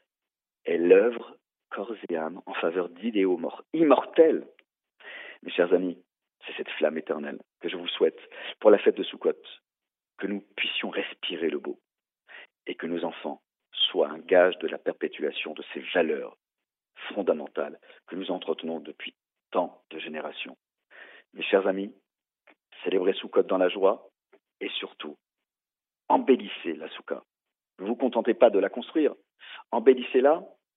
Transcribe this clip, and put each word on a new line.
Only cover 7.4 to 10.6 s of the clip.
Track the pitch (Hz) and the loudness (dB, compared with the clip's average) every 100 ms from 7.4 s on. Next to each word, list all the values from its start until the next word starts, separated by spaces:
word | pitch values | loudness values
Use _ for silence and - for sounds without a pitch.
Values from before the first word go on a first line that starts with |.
| - _ | -16 _
que | 85 | -10
je | 87 | -8
vous | 87 | -8
souhaite | - 80 - - - - - | 0 0 0 -10 -16 -14 0
pour | 107 | 4
la | 101 | 6
fête | - 101 | 4 0
de | |
Soukhot, | 92 - 82 - - - _ _ _ _ _ - | -4 -4 -4 -4 -8 -20 _ _ _ _ _ -10
que | 98 | -8
nous | 101 - | -8 -10
puissions | - | -8